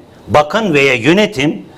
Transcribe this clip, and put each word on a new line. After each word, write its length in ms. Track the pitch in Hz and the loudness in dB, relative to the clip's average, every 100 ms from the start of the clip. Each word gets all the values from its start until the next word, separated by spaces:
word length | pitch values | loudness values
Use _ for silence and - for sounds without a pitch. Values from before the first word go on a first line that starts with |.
| - - - | -20 -20 -2
bakan 460 | 139 147 208 214 | 0 0 -2 0
veya 200 | 147 139 | 2 2
yönetim 680 | 127 120 185 208 131 147 - - | 2 0 2 0 -2 -4 -4 -12